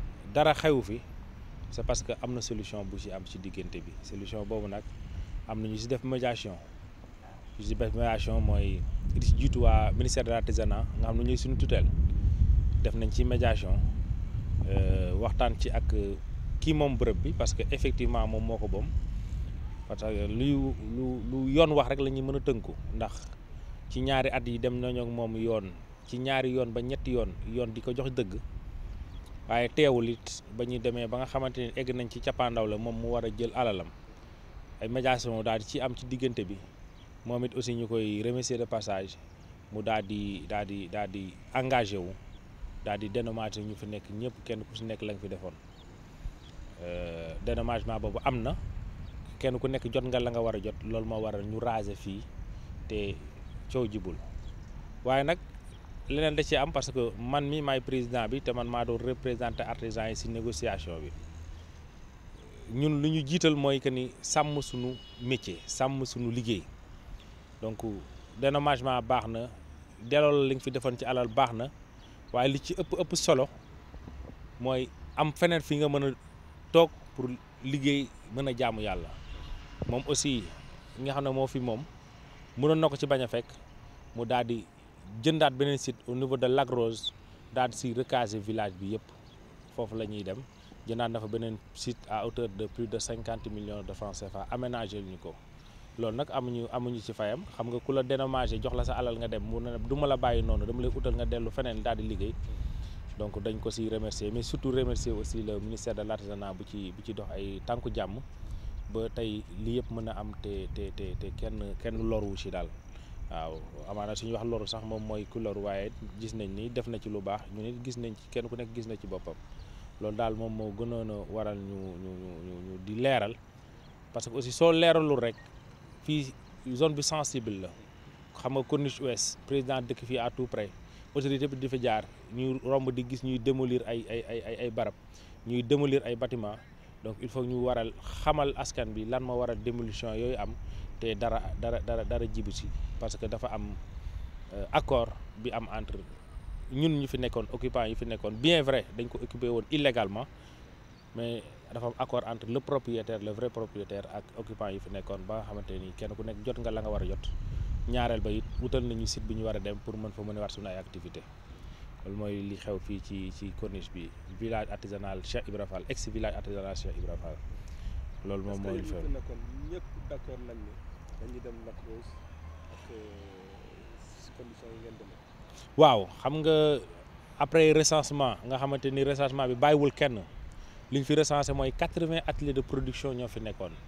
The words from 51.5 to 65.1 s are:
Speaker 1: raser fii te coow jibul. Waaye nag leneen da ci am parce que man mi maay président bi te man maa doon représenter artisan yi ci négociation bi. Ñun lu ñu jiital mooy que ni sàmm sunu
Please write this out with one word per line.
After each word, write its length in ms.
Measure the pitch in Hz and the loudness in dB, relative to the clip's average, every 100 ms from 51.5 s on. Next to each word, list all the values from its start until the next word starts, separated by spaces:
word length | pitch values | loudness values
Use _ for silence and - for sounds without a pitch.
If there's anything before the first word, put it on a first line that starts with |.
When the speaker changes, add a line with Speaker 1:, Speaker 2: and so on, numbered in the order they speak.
| 107 | 0
Speaker 1:
raser 340 | 117 110 104 98 | 0 0 -2 -4
fii 240 | 98 98 - - - - - - - | -6 -6 -8 -10 -8 -8 -10 -8 -4
te 260 | 107 101 95 - - - - - | -2 -2 -4 -8 -12 -12 -10 -2
coow 140 | 127 113 | 0 0
jibul. 240 | 107 90 85 - - - - - - - - | -2 -4 -6 -8 -8 -8 -10 -12 -12 -12 -4
Waaye 200 | 123 135 | 2 4
nag 140 | 143 175 - - - - - - - | 4 2 -2 -14 -14 -14 -12 -10 -2
leneen 280 | 139 156 151 | 2 4 4
da 60 | |
ci 100 | 147 143 | 4 4
am 140 | 143 | 4
parce 220 | 151 127 | 0 0
que 180 | 127 117 104 | 0 0 0
man 300 | 120 143 143 | 0 2 2
mi 120 | 151 | 0
maay 200 | 143 131 | 2 2
président 480 | 123 131 120 120 110 | 2 0 0 0 0
bi 120 | 135 | 0
te 120 | 127 | 0
man 160 | 120 120 | 0 0
maa 160 | 120 | 0
doon 140 | 117 117 | 2 0
représenter 640 | 120 127 131 117 120 113 113 | 0 -2 -2 0 -2 -2 -4
artisan 420 | 117 117 110 110 | -4 -4 -2 -2
yi 60 | |
ci 140 | 107 117 | -2 -4
négociation 720 | 113 113 - 117 98 82 80 | -2 -2 0 0 -2 -4 -6
bi. 100 | 73 - - - - - - - - - - - - - - - - | -8 -10 -12 -12 -12 -12 -14 -16 -16 -16 -16 -16 -16 -16 -16 -14 -6
Ñun 280 | 117 151 147 | 2 4 4
lu 60 | 151 | 4
ñu 160 | 160 139 | 4 2
jiital 300 | 175 165 147 | 4 6 6
mooy 240 | 139 139 | 4 4
que 80 | 135 | 2
ni 200 | 127 127 - | 0 -2 -6
sàmm 380 | - 156 151 147 | 0 2 4 2
sunu 320 | - 123 123 123 - | -2 -2 -4 -4 -12